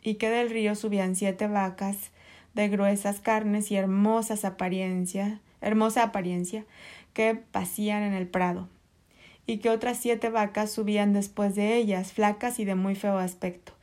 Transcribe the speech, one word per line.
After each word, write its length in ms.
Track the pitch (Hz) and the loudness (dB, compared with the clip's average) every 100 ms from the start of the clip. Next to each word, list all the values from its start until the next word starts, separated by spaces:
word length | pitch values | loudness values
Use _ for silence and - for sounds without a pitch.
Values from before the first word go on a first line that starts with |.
y 120 | 220 208 | -4 -2
que 140 | 220 | 0
del 220 | 233 240 | 2 0
río 240 | 226 208 208 | 0 0 0
subían 400 | 220 202 185 185 | 0 0 0 0
siete 320 | 196 185 208 | 0 0 0
vacas 640 | 208 190 185 196 202 - _ - - - | 0 -2 -2 -4 -4 -10 _ -20 -20 -10
de 160 | - 208 | -2 0
gruesas 520 | 202 196 202 202 202 | 4 2 2 0 -2
carnes 500 | - 220 214 208 208 | 0 2 2 0 0
y 40 | 196 | 0
hermosas 680 | 190 190 208 226 220 214 196 | 2 4 4 4 0 -2 -4
apariencia, 960 | 185 180 185 185 185 180 196 202 214 _ - | -4 -4 -2 -2 -2 -2 -2 -4 -6 _ -8
hermosa 420 | 208 214 220 226 | 0 2 2 2
apariencia, 600 | 226 202 180 180 175 220 214 - - - - | 0 0 -2 -2 -4 -6 -12 -20 -20 -20 -12
que 200 | - 220 | 0 0
pacían 720 | 226 - 196 180 - 208 208 | 0 -4 -6 -6 -4 -2 0
en 100 | 208 | -2
el 140 | 190 180 | -2 -2
prado, 420 | 185 180 180 180 _ _ _ _ _ - - - | 0 0 -2 -8 _ _ _ _ _ -20 -18 -6
y 100 | 220 | -2
que 140 | 226 | 0
otras 260 | 220 247 240 | 0 0 -2
siete 320 | 240 226 233 | 0 0 0
vacas 420 | 226 208 214 214 | 0 0 0 -2
subían 420 | 220 208 208 208 | -2 0 2 4
después 420 | 202 196 - 202 196 | 2 0 0 0 2
de 200 | 208 233 | 2 2
ellas, 380 | 220 185 190 | 2 0 -2
flacas 460 | - 208 208 247 240 | 0 2 2 -4 -2
y 60 | 202 | -2
de 100 | 185 | 0
muy 180 | 190 | 0
feo 240 | 196 208 196 | 0 0 0
aspecto, 560 | 180 - 185 175 - - | -2 -4 -8 -8 -18 -20